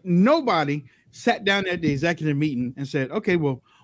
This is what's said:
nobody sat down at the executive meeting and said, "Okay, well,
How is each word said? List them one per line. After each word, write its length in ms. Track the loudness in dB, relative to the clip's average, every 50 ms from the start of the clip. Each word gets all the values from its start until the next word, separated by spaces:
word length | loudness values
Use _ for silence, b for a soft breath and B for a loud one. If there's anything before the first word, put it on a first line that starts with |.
| -4
nobody 840 | 0 2 4 4 4 4 4 2 2 2 2 0 0 -2 -4 b b b b b b
sat 340 | -18 -4 -2 -2 -2 0 0
down 220 | 0 0 2 0
at 140 | -2 -2 -2
the 100 | -2 -2
executive 440 | 0 0 0 -2 -2 -2 -2 -2 0
meeting 380 | 0 0 -2 -2 -2 -4 -4 -6
and 100 | -8 -8
said, 240 | -4 -4 -4 -4 -4
"Okay, 240 | -4 -4 0 0 0
well, 260 | 2 2 0 -2 -4 b b b b